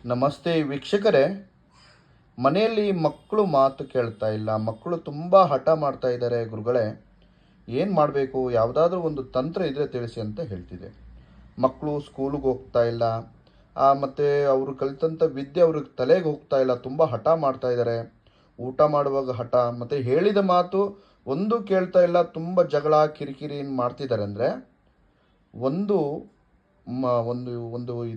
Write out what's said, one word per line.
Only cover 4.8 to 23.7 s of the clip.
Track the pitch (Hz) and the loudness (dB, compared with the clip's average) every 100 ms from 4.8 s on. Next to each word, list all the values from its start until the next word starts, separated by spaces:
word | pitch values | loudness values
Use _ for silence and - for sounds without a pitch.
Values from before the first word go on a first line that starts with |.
| 170 170 | -6 -6
ತುಂಬ | 151 143 175 190 | -6 -10 6 6
ಹಠ | 180 143 - | 8 4 2
ಮಾಡ್ತಾ | 160 147 - 131 | 2 0 -2 -2
ಇದ್ದಾರೆ | 120 120 120 | -2 -2 -2
ಗುರುಗಳೇ, | 110 107 110 123 107 107 _ _ _ _ _ _ - | -4 -6 0 0 0 -4 _ _ _ _ _ _ -6
ಏನ್ | 123 196 | -4 0
ಮಾಡ್ಬೇಕು? | 175 147 139 135 131 127 | 2 2 2 -2 -2 0
ಯಾವ್ದಾದ್ರೂ | 117 113 135 170 180 | 2 2 2 2 2
ಒಂದು | 160 143 | -4 -6
ತಂತ್ರ | 127 160 165 180 | -4 -4 -2 -4
ಇದ್ರೆ | 165 139 139 | -4 -2 -4
ತಿಳಿಸಿ | 127 117 117 | -4 -8 -8
ಅಂತ | 107 107 | -8 -8
ಹೇಳ್ತಿದ್ದೆ. | 101 92 87 90 - - - - - - - - | -8 -10 -12 -16 -16 -20 -20 -20 -20 -20 -20 -2
ಮಕ್ಕಳು | 131 - 151 147 | -2 -2 -6 -6
ಸ್ಕೂಲಿಗೆ | 147 - 135 143 | -8 -8 -6 -2
ಹೋಗ್ತಾ | 135 123 - 120 | -2 -4 -2 0
ಇಲ್ಲ, | 117 117 117 113 117 - _ _ _ - | 0 0 -2 -2 -8 -20 _ _ _ 2
ಆ, | 135 | 2
ಮತ್ತೆ | 139 139 131 143 143 | 4 -2 -2 0 2
ಅವರು | 143 135 135 | 2 0 -2
ಕಲಿತಂಥ | 131 139 139 165 160 | -4 -6 -2 -4 0
ವಿದ್ಯೆ | 160 135 139 180 | -2 -2 -6 2
ಅವ್ರಿಗೆ | 165 156 139 - | 2 2 -6 -4
ತಲೆಗೆ | 127 185 | 4 4
ಹೋಗ್ತಾ | 160 143 - 139 | 4 -4 -2 0
ಇಲ್ಲ, | 131 | 2
ತುಂಬ | 120 135 143 | -2 -4 0
ಹಠ | 160 117 147 | 0 2 0
ಮಾಡ್ತಾ | 165 139 131 127 | 2 0 -2 -2
ಇದ್ದಾರೆ. | 120 117 117 113 _ _ _ _ - | 0 0 -2 -6 _ _ _ _ -12
ಊಟ | 123 127 | -10 2
ಮಾಡುವಾಗ | 151 147 143 139 131 | 4 4 0 -2 -2
ಹಠ, | 117 117 | -6 0
ಮತ್ತೆ | 123 120 120 120 143 | 0 0 -4 -6 -4
ಹೇಳಿದ | 120 143 202 202 | 0 2 4 2
ಮಾತು | 190 180 175 190 202 202 _ _ 120 | 4 2 2 0 -2 -4 _ _ -6
ಒಂದು | 143 214 233 | -4 0 -2
ಕೇಳ್ತಾ | - 190 180 185 | 0 0 4 4
ಇಲ್ಲ, | 175 175 | 4 4
ತುಂಬ | 170 165 170 185 | 0 -4 -2 0
ಜಗಳ | 170 147 151 151 156 | 2 0 4 4 4
ಕಿರಿಕಿರಿ | 151 139 135 147 143 | -2 -12 -10 -10 -8
ಏನ್ | 139 | -6